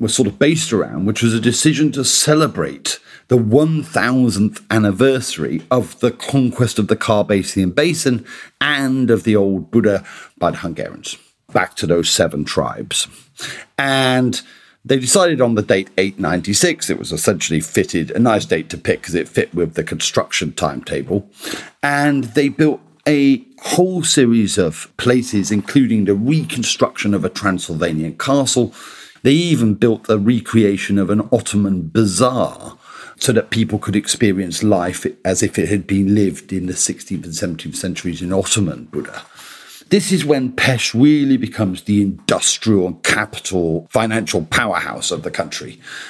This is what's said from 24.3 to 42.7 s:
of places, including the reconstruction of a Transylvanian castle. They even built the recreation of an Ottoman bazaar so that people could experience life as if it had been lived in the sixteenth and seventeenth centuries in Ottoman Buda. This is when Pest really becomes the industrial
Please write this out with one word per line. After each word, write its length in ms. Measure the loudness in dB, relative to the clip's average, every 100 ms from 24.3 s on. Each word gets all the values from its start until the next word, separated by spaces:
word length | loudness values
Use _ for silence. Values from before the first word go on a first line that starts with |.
| 4 2 0
of 360 | 0 -2 -12 -4
places, 520 | 2 2 0 -2 0
including 540 | -2 2 2 4 2
the 100 | 2
reconstruction 1000 | 2 2 0 -2 -4 -4 0 -2 0 -2
of 100 | -2
a 60 | -2
Transylvanian 880 | -4 -4 -4 -4 -4 -2 -2 -4 -4
castle. 560 | 0 0 2 0 0 -4 -20 -20 -20 -2
They 100 | 2
even 420 | 2 4 2 2
built 300 | 2 2 2
the 140 | 0 2
recreation 800 | 2 0 2 2 4 2 0 0
of 100 | 2
an 180 | 0 0
Ottoman 560 | -2 0 0 0 0 0
bazaar 880 | 0 2 2 0 2 -2 -4 -16 -20 -20 -20 -20 -4
so 140 | 0
that 160 | 0 0
people 280 | -2 0 -2
could 160 | -2
experience 720 | -2 -2 0 2 0 -4 -2
life 420 | 2 2 0 -4 -8 -4
as 160 | -2 0
if 160 | 0 -2
it 120 | -2
had 180 | -2 0
been 300 | 0 2 2
lived 360 | 2 -2 -8
in 140 | -6 -6
the 80 |
sixteenth 500 | -4 -4 -4 -8 -10
and 100 | -8
seventeenth 420 | -6 -6 -6 -10 -8
centuries 440 | -8 -6 -8 -6
in 120 | -2
Ottoman 560 | -2 0 0 0 -4 -10
Buda. 320 | -10 -10 -14 -18 -20 -20 -20 -20 -20 0
This 200 | 0 2
is 140 | 0
when 260 | 2 0 0
Pest 440 | 0 0 0 0
really 420 | 4 4 6 4 0
becomes 460 | 0 -2 -2 -2
the 200 | 0 2
industrial 840 | 2 -2 -2 0 0 0 2